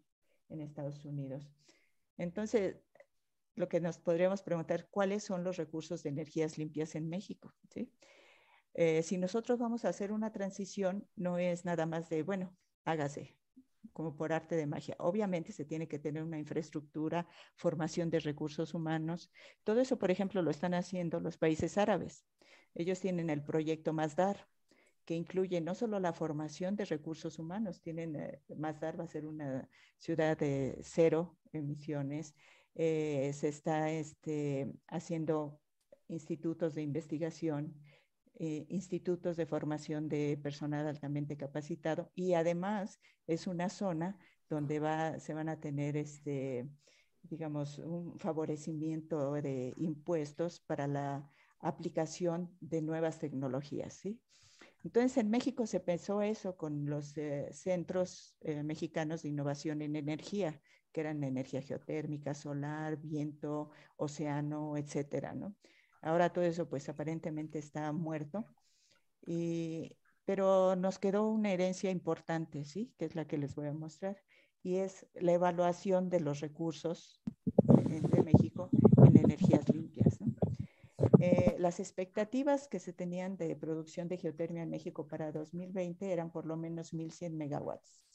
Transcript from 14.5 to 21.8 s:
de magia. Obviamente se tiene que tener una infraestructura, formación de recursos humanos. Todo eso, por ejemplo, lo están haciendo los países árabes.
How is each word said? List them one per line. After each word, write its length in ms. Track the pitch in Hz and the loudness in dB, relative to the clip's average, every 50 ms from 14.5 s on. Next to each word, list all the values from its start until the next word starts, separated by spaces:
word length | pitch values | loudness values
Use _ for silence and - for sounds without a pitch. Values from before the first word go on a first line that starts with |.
| 170 | -2
de 100 | 165 151 | -2 0
magia. 300 | 147 156 - - - - - | -2 -4 -6 -6 -10 -8 -2
Obviamente 540 | - 175 180 214 214 190 180 165 160 - 214 | 0 0 2 2 0 0 0 -2 -4 -4 -8
se 120 | - 147 | -10 -8
tiene 240 | 147 160 160 165 160 | -6 -4 -6 -6 -4
que 100 | - 147 | -6 -6
tener 240 | 147 156 147 160 156 | -4 -4 -4 -4 -4
una 160 | 165 160 151 | -4 -6 -6
infraestructura, 880 | 151 143 147 151 156 - - 156 147 147 - 156 156 156 - 170 175 - - - - - _ | -6 -4 -4 -4 -4 -4 -6 -10 -10 -8 -6 -4 -2 0 0 -2 -2 -4 -10 -20 -20 -20 _
formación 540 | - - 175 165 147 151 165 - 180 170 165 | -2 -2 -2 0 0 -2 -2 -2 -2 -2 2
de 100 | 160 165 | 0 0
recursos 520 | 147 151 143 147 156 151 147 - 165 156 - | 0 0 -4 -4 -4 -6 -4 -4 -6 -4 -4
humanos. 560 | 175 160 156 160 160 160 160 170 175 - - _ - - - - _ - | -4 -2 -2 -2 0 0 -2 -4 -6 -8 -14 _ -20 -20 -20 -20 _ -2
Todo 160 | - 214 240 | 0 2 2
eso, 180 | 262 254 262 - | 4 2 2 0
por 120 | - 185 | 2 2
ejemplo, 300 | 180 180 196 190 - 196 | 2 2 0 0 0 0
lo 100 | 175 147 | 2 2
están 220 | 147 143 - 180 180 | 0 0 0 0 0
haciendo 480 | 175 180 - 196 180 175 165 160 170 | 0 -2 -2 -4 -4 -2 0 -2 -2
los 160 | 175 - 165 | -2 -2 -2
países 400 | - - 160 160 156 - 165 - | 2 2 2 4 4 0 -2 2
árabes. 480 | 208 | 2